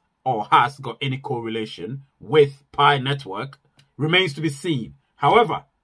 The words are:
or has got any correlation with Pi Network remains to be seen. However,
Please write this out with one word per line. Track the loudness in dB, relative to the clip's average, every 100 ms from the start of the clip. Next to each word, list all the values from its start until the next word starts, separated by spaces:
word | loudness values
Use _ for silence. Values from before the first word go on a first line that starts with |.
| _ _ -4
or | -2 4
has | 4 4 0
got | -12 -8
any | -6 -6
correlation | -6 -6 -4 -6 -6 -10 -12 -12 -14 _
with | 0 4 4 2 _
Pi | 0 2 2
Network | -2 -6 -8 -10 -10 -14 _ _ _ -6
remains | 0 2 0
to | -2
be | -6
seen. | -4 -4 -4 -4 -14 _ _
However, | 4 4 4 0 -10 _